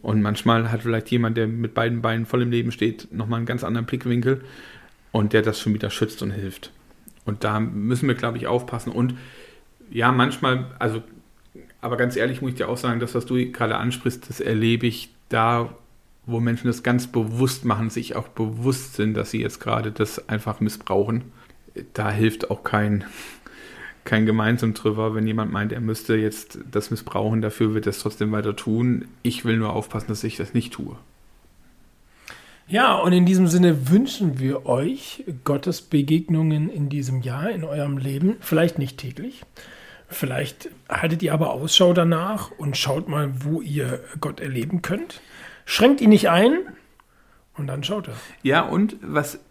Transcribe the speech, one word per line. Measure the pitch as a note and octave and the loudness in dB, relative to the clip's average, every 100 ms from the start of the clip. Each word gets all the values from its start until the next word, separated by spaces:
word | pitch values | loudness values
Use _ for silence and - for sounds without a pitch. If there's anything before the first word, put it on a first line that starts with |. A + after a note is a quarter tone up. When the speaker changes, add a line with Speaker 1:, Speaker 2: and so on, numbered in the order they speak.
Speaker 1:
Und | - G#2+ | 2 2
manchmal | G#2 G#2+ A2+ A2+ A2+ | 2 2 4 4 2
hat | A2+ | -2
vielleicht | A#2 A2+ A2 | 0 -2 0
jemand, | A#2+ A2+ A2+ | 0 2 0
der | A2 | 0
mit | A#2 A#2 | -2 -2
beiden | - A#2 A#2+ | 0 0 0
Beinen | A2+ A2+ A2+ | 0 -2 -2
voll | B2 | 0
im | A#2+ | 0
Leben | A#2+ A#2 | 0 -2
steht, | - A2+ A2 - | -2 -2 -2 -10
nochmal | - A2 A#2 | -8 -4 -2
einen | A#2 | -2
ganz | A#2+ | -4
anderen | F2+ A2 A#2 | -2 -4 -4
Blickwinkel | B2 B2 A#2+ B2 C3 - - - - - - _ | -4 0 0 2 0 -4 -20 -20 -20 -20 -20 _
und | A2+ G#2 | 0 2
der | A2 | 4
das | G#2+ G#2 | 2 0
schon | - | -2
wieder | G#2+ G#2 | -2 -2
schützt | - G#2+ - | -2 -4 -2
und | G#2 | -6
hilft. | G2+ G2 - - - _ - - _ - | -4 -8 -10 -20 -20 _ -20 -20 _ -8
Und | G#2+ A2 | -4 -2
da | G#2+ | 0
müssen | A2+ G#2 G#2 B2 C#3 | -2 -2 -2 0 0
wir, | A#2+ | 0
glaube | A#2+ A#2+ | -2 -4
ich, | F#2+ | -2
aufpassen. | B2 B2+ A#2 A#2+ | -2 -2 -8 -6
Und | - B2 B2 - - - - _ _ - | -2 -2 -2 -14 -20 -20 -20 _ _ -8
ja, | A#2 A#2 | 2 4
manchmal, | B2+ C3 C#3 C3+ B2+ B2+ - | 4 2 2 0 0 -4 -2
also, | A#2 A2 - - _ _ _ - - _ | -2 -2 -10 -20 _ _ _ -20 -20 _
aber | A2+ A#2+ | -6 0
ganz | B2 B2 | 0 2
ehrlich | A#2+ B2+ | 0 0
muss | C3+ | -4
ich | B2+ | -2
dir | - | -4
auch | A#2+ | -2
sagen, | B2 A#2 | -2 -2
das, | A#2+ B2 | -2 -4
was | A#2 | 0
du | B2+ B2 | 0 0
gerade | - A2+ G#2 | -2 -2 0
ansprichst, | A2+ B2+ C3 B2 - | -2 -2 -4 -4 -14
das | - | -6
erlebe | - A2 A2+ A#2 A#2+ | -2 2 2 2 0
ich | G#2+ - _ _ | -2 -14 _ _
da, | A2+ A2+ A#2+ A#2 - _ _ _ _ - | 0 2 2 -2 -8 _ _ _ _ -6
wo | A#2 | -2
Menschen | A#2 A#2 B2 | 0 0 -2
das | A#2 | -2
ganz | - B2 B2 | 0 0 2
bewusst | B2 A2 A#2 C3 B2+ | -2 -2 0 0 0
machen, | B2 G#2 A2+ | 0 0 0
sich | A#2+ A#2 - | -4 -6 -8
auch | - | -8
bewusst | - A2 A2 B2+ C3 - - | -4 -4 0 -2 -2 -6 -2
sind, | G#2+ | 0
dass | G#2+ G#2+ | 0 -2
sie | A2+ | -4
jetzt | A#2 - | -4 -6
gerade | - A2 A2 | -2 -2 -2
das | G#2+ G#2+ - - | -2 -4 -4 -6
einfach | G#2+ A2 G#2 | -4 -4 -2
missbrauchen. | G#2+ - - F#2+ G#2 A#2 B2+ - - - - - - | -4 -4 -2 0 2 -2 -6 -20 -20 -20 -18 -16 -10
Da | - G#2 | -4 -2
hilft | G#2 A2 A2 - | 2 2 2 -6
auch | G2+ - | -4 0
kein, | G#2+ G#2 G#2 - - - - - - - - - - | 0 2 0 -2 -16 -18 -20 -20 -20 -20 -18 -20 -16
kein | - A2 A2 | 0 2 4
Gemeinsam | A2 G#2+ B2 A2+ | 4 4 2 0
drüber, | G#2+ G#2+ G#2+ A2 A2 | 0 0 2 0 0
wenn | A2 | 0
jemand | A2 G#2+ | 0 -2
meint, | G2+ G#2 | -2 -2
er | A#2+ | -2
müsste | A2 A2+ - A2 | -4 -4 0 2
jetzt | G#2+ - - - - | 2 -4 -14 -16 -4
das | A2 - | -4 -2
missbrauchen, | A2 - - G#2+ A2+ | -6 -4 -2 0 0
dafür | G#2+ - A2 | -2 0 0
wird | G#2+ G#2 | 2 -2
er | |
es | G2 | -4
trotzdem | G#2+ - G#2+ | -6 -2 -2
weiter | G#2+ G#2+ | 0 -2
tun. | G#2 - A2 B2 B2 - - | -4 -2 2 2 0 -4 -6
Ich | B2 - A#2+ | -4 -2 0
will | A2+ | 0
nur | G#2+ | 0
aufpassen, | A2 - G#2+ - | -2 -4 -8 -6
dass | G#2 A#2 | -4 -4
ich | - | -6
das | - | -2
nicht | A#2 - | -2 -2
tue. | - - - - _ - - _ - - _ - _ _ _ - - - - - | -10 -12 -12 -20 _ -20 -20 _ -20 -20 _ -20 _ _ _ -20 -20 -20 -20 -2
Speaker 2:
Ja, | G#3 B3+ G3 | 4 4 4
und | F3 | 6
in | F3+ F3+ | 6 8
diesem | F#3 F#3 | 6 6
Sinne | F3 F3 D#3 C3 | 8 6 6 6
wünschen | F#3+ C4+ - F#3 C3 | 4 4 0 -2 0
wir | C3 C#3 - | -2 -2 0
euch | B2 D#3 C4+ - - - C3 | 0 0 -4 -10 -14 -12 -8
Gottes | - C#3+ F3+ E3+ | -2 -2 -2 -6
Begegnungen | - D3+ C#3 D#3+ D#3+ D#3+ D#3+ D3+ D#3 | 0 0 2 0 2 2 2 2 -2
in | - C#3+ | -2 -4
diesem | D3 B2+ B2+ | -2 -2 -2
Jahr, | B2 C3 F#3 | -4 -4 -4
in | G3+ D#3 | -4 -6
eurem | D3 C#3+ C#3 | -4 -2 -2
Leben. | C3 C#3 F3+ A#3 | -4 0 0 0
Vielleicht | - D#3+ E3+ - | 0 2 2 0
nicht | C3 - | -6 -6
täglich. | B2+ - A#3 C4+ - - - - - - - | -12 -10 -12 -12 -20 -20 -20 -20 -20 -20 -14
Vielleicht | - C3+ B2+ C#3 - - - _ | -6 -4 -2 -6 -8 -18 -18 _
haltet | - E3 E3 | -2 0 0
ihr | E3+ | 0
aber | D3+ D#3+ | 0 0
Ausschau | B2 D#3 - F3+ | -2 2 6 6
danach | F3 E3+ D#3+ F#3 G#3+ - | 6 4 2 0 -4 -8
und | - D3 B2 | -6 -4 -2
schaut | C3+ C#3 - | -2 -2 -2
mal, | D3+ C#3+ C3 | -2 -2 -2
wo | C#3+ D#3+ | -2 -4
ihr | - C#3+ B2+ B2 - D3+ | -2 -4 -2 -6 -8 -8
Gott | D3 D3 | -8 -6
erleben | C#3 B2+ D3 F3+ | -6 -4 -2 -4
könnt. | - G3 E4+ - - - - - - | -2 -6 -6 -14 -20 -20 -20 -20 -6
Schränkt | - A#3 C#4+ | 4 6 8
ihn | A3 | 8
nicht | G#3 F#3+ | 8 8
ein | E3+ A3+ E4 F#4+ - _ _ _ _ _ _ _ - | 6 6 4 -2 -14 _ _ _ _ _ _ _ -8
und | C#3+ | -6
dann | C3+ | -4
schaut | C#3+ G#3 F3 | -4 -4 -6
er. | A2+ - - | -14 -16 -4
Speaker 1:
Ja, | C3 D3 | 2 2
und | - E3+ G#3 - | 2 2 0 0
was | - D3 D3 - _ | -2 -2 -2 -8 _